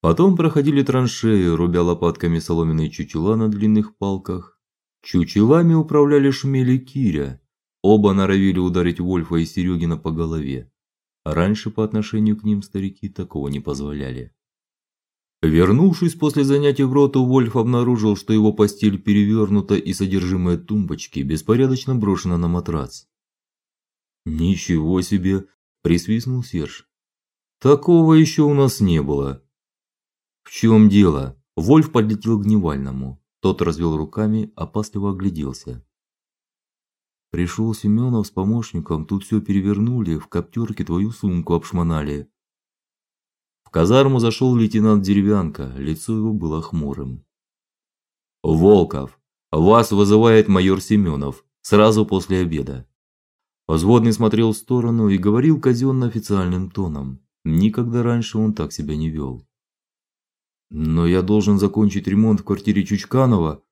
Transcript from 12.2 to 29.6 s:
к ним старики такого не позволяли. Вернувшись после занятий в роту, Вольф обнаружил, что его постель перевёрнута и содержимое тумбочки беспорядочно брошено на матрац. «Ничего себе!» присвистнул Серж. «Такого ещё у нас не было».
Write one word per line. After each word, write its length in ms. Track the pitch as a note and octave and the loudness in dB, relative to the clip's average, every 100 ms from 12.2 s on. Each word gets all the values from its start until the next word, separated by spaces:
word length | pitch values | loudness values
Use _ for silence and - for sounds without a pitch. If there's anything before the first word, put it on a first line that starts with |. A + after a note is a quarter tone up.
| G#2+ G#2+ | 0 0
к 80 | |
ним 180 | G#2+ G2+ | -2 -4
старики 460 | G2+ G2+ G2 F#2+ G2+ | -4 -8 -8 -8 -14
такого 400 | - F2 D2+ C#2 | -12 -10 -8 -6
не 120 | C#2+ | -8
позволяли. 760 | C#2 C#2 C#2+ D2 C2+ B1 A#1+ _ _ _ _ _ _ _ _ _ _ _ | -8 -8 -8 -8 -10 -10 -14 _ _ _ _ _ _ _ _ _ _ _
Вернувшись 720 | D#2+ D#2+ F#2 A#2 F#3+ E3 E3+ | 0 2 4 4 2 2 -2
после 300 | - D3+ C#3+ | -2 -2 0
занятий 400 | C3+ C#3 D3 C#3 | 0 2 2 0
в 80 | C3+ | 0
роту, 320 | C3+ C#3 C#3 | 2 2 2
Вольф 320 | B2+ C3 A#2 A#2 | 2 2 2 0
обнаружил, 600 | A2+ B2 A#2+ A#2+ G#2+ G2+ | 0 0 0 0 0 -2
что 160 | - | 0
его 200 | A2 G#2+ | 2 2
постель 460 | G#2 G#2 - G#2+ G2 | 2 0 2 -2 0
перевёрнута 760 | - G#2 G2+ A2 G#2+ G2+ F#2+ | 0 2 2 2 0 0 0
и 180 | G2 - | -2 -2
содержимое 680 | F#2 G2 F#2+ F2+ F#2 F2+ E2+ | -4 -2 -2 -2 -2 0 -2
тумбочки 640 | - G#2+ F2 D2 - - | -2 -4 -4 -8 -10 -8
беспорядочно 720 | C#2 D#2+ - A#2 C3 C3 C3+ | -6 -6 0 0 2 -2 -4
брошено 420 | B2+ G#2 F2+ F2+ F2 | -2 0 -2 -2 -2
на 120 | E2+ | -2
матрац. 560 | F2 E2+ D#2+ B1+ - _ _ _ _ _ _ _ _ _ _ _ _ - | -2 -4 -6 -8 -14 _ _ _ _ _ _ _ _ _ _ _ _ -10
«Ничего 760 | D#2 E2+ F#2+ - E2+ D#2 F#2 | -2 0 -2 0 -2 0 -2
себе!» 440 | F#2 G2+ F#2 F#2+ F#2+ _ _ _ | 0 -2 0 -4 -6 _ _ _
присвистнул 600 | E2 E2+ - A2+ A#2+ B2+ | 0 0 0 -4 -4 -6
Серж. 460 | A#2+ F2 D2 - _ _ _ _ _ _ _ _ | -6 -8 -8 -12 _ _ _ _ _ _ _ _
«Такого 560 | B2+ C#3+ D#3+ E3+ D#3+ | 2 4 4 4 6
ещё 320 | D#3+ D#3 D#3 D3 | 6 4 2 2
у 80 | |
нас 260 | C#3+ C3+ C3 | 4 2 2
не 220 | G2+ D#2+ | 2 2
было». 400 | C#2 C#2+ C#2 C2+ _ _ | 0 -2 -4 -8 _ _